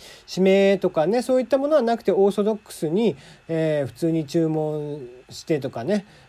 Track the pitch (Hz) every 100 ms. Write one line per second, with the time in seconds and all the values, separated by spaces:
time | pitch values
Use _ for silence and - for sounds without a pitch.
0 | - - - 175 190 196 196 190 180 165
1 | 156 240 240 254 247 269 285 311 233 233
2 | - 180 202 196 208 214 - - 156 185
3 | 226 139 - - - 160 160 151 135 -
4 | 165 165 143 170 160 156 151 151 147 147
5 | 123 123 - - - 151 135 120 131 208
6 | - -